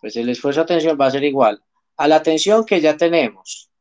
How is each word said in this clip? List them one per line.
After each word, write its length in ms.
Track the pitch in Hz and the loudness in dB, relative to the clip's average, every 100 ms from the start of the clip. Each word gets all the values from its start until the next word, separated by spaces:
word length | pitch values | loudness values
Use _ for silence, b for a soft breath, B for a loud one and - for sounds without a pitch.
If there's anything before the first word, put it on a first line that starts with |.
Pues 140 | 110 113 | -12 -8
el 140 | 117 | -6
esfuerzo 320 | 123 139 147 | -4 -4 -2
a 40 | 160 | -2
tensión 320 | 170 160 147 | 0 0 0
va 60 | 135 | 0
a 60 | |
ser 120 | 139 | 0
igual 400 | 143 135 117 104 _ _ _ - | -2 2 0 0 _ _ _ -4
a 100 | 147 | 2
la 160 | 156 | 2
tensión 420 | 156 160 190 220 220 | 2 -2 0 0 2
que 160 | 185 | 0
ya 160 | 156 151 | 0 0
tenemos 720 | 170 170 120 - - - _ _ | 0 0 -2 -6 -20 -20 _ _